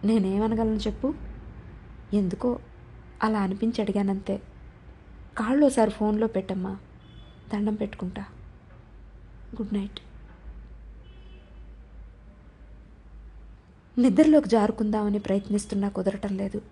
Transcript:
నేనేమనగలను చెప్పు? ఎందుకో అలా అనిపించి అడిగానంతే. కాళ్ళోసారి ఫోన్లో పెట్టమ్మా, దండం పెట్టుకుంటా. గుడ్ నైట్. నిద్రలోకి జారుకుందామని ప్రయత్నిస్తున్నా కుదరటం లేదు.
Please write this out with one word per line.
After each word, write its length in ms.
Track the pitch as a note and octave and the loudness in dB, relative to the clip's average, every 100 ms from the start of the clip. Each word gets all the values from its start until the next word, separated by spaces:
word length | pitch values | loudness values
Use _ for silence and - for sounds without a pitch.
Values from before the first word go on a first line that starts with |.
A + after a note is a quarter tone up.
నేనేమనగలను 720 | G3+ A3+ F#3+ G3 A3 A3 A3+ A3 | 6 4 4 4 2 2 2 2
చెప్పు? 380 | A3 G#3 C4 D#4 - - - - - - - - - | 0 -2 -2 -2 -8 -12 -14 -16 -16 -18 -18 -18 0
ఎందుకో 460 | G3+ F#3+ F3 B3 A#3+ - - - - - - | 2 2 0 -2 -2 -6 -20 -20 -20 -20 -2
అలా 160 | A3 A3 | 0 2
అనిపించి 420 | G3 F#3+ A3+ A#3+ | 0 0 0 0
అడిగానంతే. 600 | G#3 G3+ G3 F#3+ - G3 - - - - - - - - - - | 0 2 2 0 -2 -6 -6 -18 -20 -20 -20 -20 -20 -20 -14 -6
కాళ్ళోసారి 540 | A3 C#4 D4 B3+ A3 | 0 6 6 8 4
ఫోన్లో 360 | G3+ G#3+ G#3+ A3 | 4 2 2 2
పెట్టమ్మా, 500 | F#3+ F#3+ F#3+ F#3 G3 - - - - - - - | 0 -2 -4 -4 -6 -12 -20 -20 -20 -20 -20 -6
దండం 220 | G#3 G#3 G#3+ | -2 0 0
పెట్టుకుంటా. 460 | G#3 - F#3 F#3 G3+ - - - - - - - - - - - - - | -4 -4 -6 -6 -10 -14 -18 -20 -20 -20 -20 -20 -20 -20 -20 -18 -16 -8
గుడ్ 120 | G#3+ | -4
నైట్. 260 | G3+ G3 - - - - - - - - - - - - - - - - - - - - - - - - - - - - - - - - - - - - - - - - - | -2 -4 -8 -16 -20 -20 -18 -16 -16 -16 -18 -18 -18 -20 -20 -20 -20 -20 -20 -18 -18 -20 -18 -18 -20 -20 -20 -20 -20 -20 -20 -20 -20 -20 -18 -18 -18 -20 -20 -20 -20 -6 4
నిద్రలోకి 500 | B3 F#3+ D#4 D4+ C#4+ | 6 8 10 8 8
జారుకుందామని 680 | A3 G#3 G#3+ G#3+ G#3+ G#3 G#3 | 4 4 2 0 2 2 0
ప్రయత్నిస్తున్నా 680 | G3+ G3 G3+ G#3 G#3 G3+ G3+ | 2 0 2 -2 0 -2 -2
కుదరటం 480 | G3 F#3+ G3 G3+ F#3+ | 0 -2 -2 -4 -4
లేదు. 240 | G3 G#3 - | -4 -6 -10